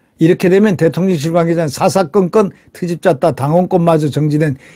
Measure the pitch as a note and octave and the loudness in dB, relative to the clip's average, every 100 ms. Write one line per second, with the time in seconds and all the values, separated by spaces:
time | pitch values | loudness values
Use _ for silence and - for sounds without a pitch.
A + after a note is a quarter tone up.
0 | _ - D#3+ F#3 F3+ G3 G#3+ D#3+ D#3+ D#3+ | _ -2 0 2 2 2 2 2 0 0
1 | F#3+ E3+ D#3+ E3+ E3+ E3+ D#3 - F#3 G3 | -2 -2 -2 0 0 -2 -4 -2 0 0
2 | E3+ G#3 F3+ A3 G#3+ - _ - F3 E3+ | 0 0 0 0 0 -4 _ -10 -8 -2
3 | F#3 C#3+ E3 C3+ C#3+ E3+ F3+ F#3 E3+ D#3+ | 0 0 0 0 0 0 2 0 2 2
4 | D3+ C#3+ D3+ D3+ D#3 B2+ - | 0 -2 -2 0 -2 -4 -12